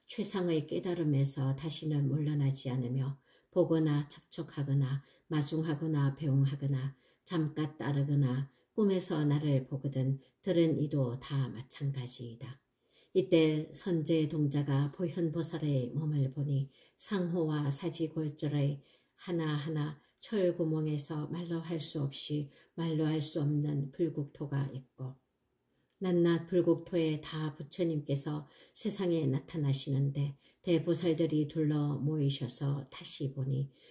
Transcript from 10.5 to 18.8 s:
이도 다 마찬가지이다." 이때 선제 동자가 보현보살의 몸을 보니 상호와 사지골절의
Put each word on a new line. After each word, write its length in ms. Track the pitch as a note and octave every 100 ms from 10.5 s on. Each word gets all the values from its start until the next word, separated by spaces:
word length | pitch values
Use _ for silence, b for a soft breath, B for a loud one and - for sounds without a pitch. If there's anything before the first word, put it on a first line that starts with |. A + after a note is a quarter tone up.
| E3+ E3 C3+
이도 380 | D3 D3 B2 B2
다 280 | - C#3 B2
마찬가지이다." 1120 | B2 - - C#3 C3+ B2 - A#2+ A#2 B2 - _ _ b b b
이때 580 | F#3 F#3 E3+ D#3 D#3 D#3
선제 560 | - G3 E3 D3+ D#3+ D3+
동자가 640 | D3+ D3 D3 C#3+ C#3 C#3+
보현보살의 1000 | - F3+ F3+ E3 E3+ D#3+ D#3+ D3+ C3+ B2
몸을 420 | D3 D3+ D3 C3
보니 360 | D3 C#3+ C3+ C3+ B B -
상호와 720 | - G3+ F3 F3 D#3 D3+ D3
사지골절의 1120 | C#3 E3+ E3 D#3+ D#3+ D3+ C#3+ D3+ D3 C#3+ C#3+